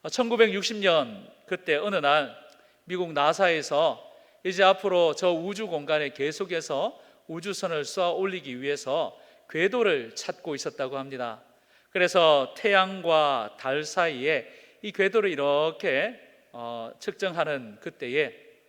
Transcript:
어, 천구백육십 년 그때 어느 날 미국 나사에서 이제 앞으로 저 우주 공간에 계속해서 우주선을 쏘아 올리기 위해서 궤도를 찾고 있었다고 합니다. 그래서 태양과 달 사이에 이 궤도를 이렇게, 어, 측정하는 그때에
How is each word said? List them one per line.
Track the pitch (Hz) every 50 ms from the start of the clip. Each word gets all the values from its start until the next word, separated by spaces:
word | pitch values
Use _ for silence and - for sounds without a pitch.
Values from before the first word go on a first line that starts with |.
어, | - 156
천구백육십 | - - 247 233 233 214 226 214 185 202 185 - 226
년 | 214 196 185 165 156 135 117 107 98 - - - _ _
그때 | - 190 180 - - 151
어느 | 147 185 208 196
날 | 175 143 143 147 151 143 131 - - - - - _ _ _ _ _ _
미국 | - 180 180 180 165
나사에서 | 156 143 143 151 170 180 196 175 165 156 139 - 147 143 165 156 117 - - - - - - _ _ _ _
이제 | 180 185 180 196
앞으로 | 185 196 190 - 202 180 175 170 160 147
저 | - 175 180 175
우주 | 160 170 190 202 190 220
공간에 | 190 170 151 143 156 156 151 147 139
계속해서 | 135 - 139 151 156 - 196 175 175 165 160 - 151 135 170 240 - - - - _ _ _
우주선을 | - 160 170 170 202 185 - 202 180 165 151 147
쏘아 | - - 196 180 175
올리기 | 160 165 190 196 185 180 143 139 123 123
위해서 | 131 139 143 139 - 131 139 165 151 101 - - - - - _ _ -
궤도를 | - 156 175 202 208 247 226 202 165 135 117 113 -
찾고 | - - - 175 - - 170 147
있었다고 | 135 - 156 - - 139 127 139
합니다. | 139 135 139 135 127 123 117 110 - - _ _ _ _ _ _ _ _ _
그래서 | _ 185 180 170 - 185 170 160 151 139 131 - -
태양과 | - - 208 202 190 190 190 196 190 170 170 160 156 151 143 135 120 107 107 - -
달 | - 131 135 151 156
사이에 | 147 - 185 175 165 147 123 127 151 160 131 113 - - - - - _ _
이 | - 214
궤도를 | 185 - 190 196 196 226 202 196
이렇게, | 160 139 139 143 143 147 151 160 160 - - 180 131 135 170 226 247 - - - _ _ _ _ -
어, | 120 120 117 120 117 113 117 - _
측정하는 | - 214 - - 196 185 165 170 156 151 147 135 123 110 104 -
그때에 | - 170 - _ 143 120 127 147 147 123 - - - - _ _ _